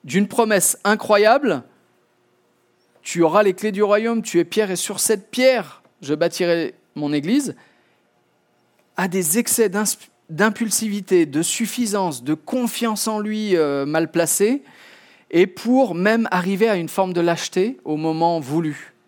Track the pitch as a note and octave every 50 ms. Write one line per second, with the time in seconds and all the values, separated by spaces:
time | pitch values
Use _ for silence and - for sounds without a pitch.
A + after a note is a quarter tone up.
0 | - D3+ B2 F#3+ G#3 G3+ - - A#3 A3 G#3+ F#3+ - - - - _ G3+ G#3+ G#3+
1 | - - G#3+ G3+ G#3 G#3+ A#3+ C#4 D4 A#3 E3 B2+ - _ _ _ _ _ _ _
2 | _ _ _ _ _ _ _ _ _ _ _ _ _ _ _ _ _ _ _ _
3 | _ - - E3+ E3 D#3+ D#3+ G3+ G#3+ G3+ F#3 F#3 - G#3+ G3 G3 G#3 G3 G#3 G#3
4 | A3 A#3 A#3 A3+ G3+ - - E3+ E3+ E3+ - G#3+ G#3+ F#3+ F#3 E3 - - G3+ -
5 | - - A3+ G3+ G3 _ - B3 B3+ C4 C4 A#3 F3+ - - - _ _ _ _
6 | F3 C3+ D3 D3+ E3+ E3+ E3 - F#3 F3 E3+ E3+ D#3+ - - _ _ _ _ D3+
7 | D3 C#3+ D3 D3 C#3 E3+ A#3 D4 C#4 G#3+ C3 - _ _ _ _ _ _ _ _
8 | _ _ _ _ _ _ _ _ _ _ _ _ _ _ _ _ _ _ _ -
9 | F#3 F#3+ E3+ G3 F3+ D#3 D#3+ A#3 A#3 - - - A3+ G3+ F3 G#3 G#3+ G3+ - -
10 | - _ _ _ _ _ D#3+ D3+ G3+ A3 G#3+ - A#3+ A3 - - A3+ G#3+ G3+ G#3
11 | F#3+ - F#3+ F3+ E3 D3+ C3+ D3 E3+ - - - A#3 - - - A#3+ G#3+ G3 G3+
12 | F#3+ F3 D3 B2 A#2 C3+ D#3 D#3 _ - - B3+ B3 A#3 - - A#3 A3+ G#3+ G3+
13 | - A3+ A3 G#3+ G#3 G#3+ G#3+ G#3+ G#3+ G#3 F#3 E3 D#3 C#3+ C#3+ C#3 C#3 D3 D3+ D#3+
14 | E3 D#3 - F3 E3+ D#3+ - - G3 G#3+ C4 C#4+ - - - - - - - -
15 | - - - _ _ _ - E3+ F3+ - - - - A3+ B3+ C4 C4+ G#3+ F3 E3+
16 | F#3 G#3 A3 A#3 A3+ - - F3+ F3 F#3+ G3 F3+ A3 A3+ G#3 F3+ E3+ D3+ - -
17 | F#3+ F#3 F3+ F3 E3+ E3+ E3+ E3+ - - - F#3+ F#3 A3+ C4+ - _ - D3+ D3+
18 | D#3 D#3+ D#3+ D#3+ E3 E3+ E3+ E3 C#3+ B2 C#3+ E3 E3+ D#3 C#3+ - - - _ _
19 | _